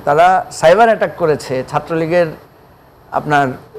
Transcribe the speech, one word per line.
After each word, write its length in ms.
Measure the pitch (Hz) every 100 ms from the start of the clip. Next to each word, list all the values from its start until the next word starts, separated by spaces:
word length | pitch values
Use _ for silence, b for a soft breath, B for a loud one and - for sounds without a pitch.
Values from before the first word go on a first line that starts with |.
তারা 420 | - 147 180 185 -
সাইবার 380 | - 160 190 226
অ্যাটাক 220 | 214 190 -
করেছে, 480 | 165 143 - 131 127
ছাত্রলীগের 580 | 147 - 165 160 175 160 151 - _ _ _ _ _ -
আপনার 360 | 135 143 143 135 131 -